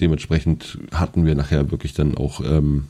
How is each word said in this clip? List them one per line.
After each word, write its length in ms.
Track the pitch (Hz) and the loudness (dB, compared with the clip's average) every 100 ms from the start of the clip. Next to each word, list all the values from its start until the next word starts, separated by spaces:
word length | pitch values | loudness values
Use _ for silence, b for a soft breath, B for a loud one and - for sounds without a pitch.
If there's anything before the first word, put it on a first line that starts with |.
dementsprechend 800 | 87 76 - 80 82 78 - - - | 0 0 0 -2 0 -2 -4 -14 -6
hatten 320 | - 90 - 80 | -2 -2 2 2
wir 80 | |
nachher 360 | 71 71 78 71 | 2 2 0 0
wirklich 220 | 73 73 | -2 -4
dann 240 | - 76 67 | -2 0 0
auch, 240 | 69 - | -2 -4
ähm, 420 | - 76 73 71 69 | 0 2 2 0 -4